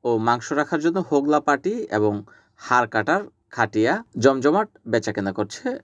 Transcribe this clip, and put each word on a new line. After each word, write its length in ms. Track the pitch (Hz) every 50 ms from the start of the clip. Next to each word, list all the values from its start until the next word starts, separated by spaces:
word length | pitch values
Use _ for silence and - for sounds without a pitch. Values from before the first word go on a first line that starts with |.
| _ 123
ও 20 | 117 110 110
মাংস 200 | 117 120 120 117 - 147 143
রাখার 200 | 147 147 170 156 151
জন্য 140 | 165 170 190 175 -
হোগলা 300 | 151 143 139 147 151 147 -
পাটি 280 | - 143 143 - 185 214 240 - - - 107
এবং 160 | 107 107 104 101 101 - - - _ _ _ _ -
হাড় 220 | - 127 123 120 113 -
কাটার 280 | 110 107 - 160 196 208 - _ _ _ _ -
খাটিয়া 380 | - 117 110 - 107 110 123 165 220 233 _ _ 127
জমজমাট 460 | 107 135 135 135 123 143 156 196 214 202 _ - _ 113
বেচাকেনা 400 | - 117 - 117 101 - 98 98 92 -
করছে 280 | 107 101 - - - 254 254 277